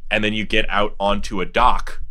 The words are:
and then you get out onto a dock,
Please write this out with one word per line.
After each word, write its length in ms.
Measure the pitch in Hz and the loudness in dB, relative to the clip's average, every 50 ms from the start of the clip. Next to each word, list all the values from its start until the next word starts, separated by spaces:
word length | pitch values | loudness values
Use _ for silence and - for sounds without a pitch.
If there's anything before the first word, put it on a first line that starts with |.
| - - | -6 -2
and 120 | 107 110 104 | -2 0 0
then 100 | 107 107 | 0 -2
you 120 | 107 104 | -2 -4
get 200 | - 107 110 107 - | 0 0 0 2 2
out 260 | 98 101 104 104 - - | 0 0 0 0 -2 -2
onto 400 | 98 101 101 107 - - 110 95 | 0 0 0 0 -2 -4 -4 -4
a 40 | 90 | -4
dock, 560 | 87 - 113 123 123 117 - - - - - - - | -2 2 4 4 6 4 4 0 -2 -4 -4 -4 -6